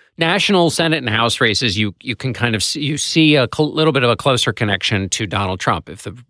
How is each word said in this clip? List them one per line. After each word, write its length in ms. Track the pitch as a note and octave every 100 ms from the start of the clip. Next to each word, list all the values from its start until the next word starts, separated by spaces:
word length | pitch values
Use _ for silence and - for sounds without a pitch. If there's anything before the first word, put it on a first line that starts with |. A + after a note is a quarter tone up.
| _ -
national 520 | E3 F#3+ - G3 E3+
Senate 280 | - E3 D#3
and 100 | B2
House 320 | A2 A#2 -
races, 360 | A#2+ G#2 A#2+ F#2
you, 180 | G#2+ -
you 140 | -
can 180 | A2+ C3+
kind 220 | A#2 B2
of 80 | A2
see, 180 | - -
you 160 | C#3+ D3+
see 380 | - E3 D#3
a 140 | D3 A#2+
cl-, 200 | - D3+
little 200 | - D#3
bit 120 | C#3
of 60 | B2
a 60 | A2+
closer 360 | C#3+ B2 -
connection 560 | - A2 F#2+ - G#2 F#2+
to 180 | - G#2+
Donald 320 | G2+ G2 F#2
Trump. 300 | - F2+ -
If 140 | F#2
the 140 | - A#2+ -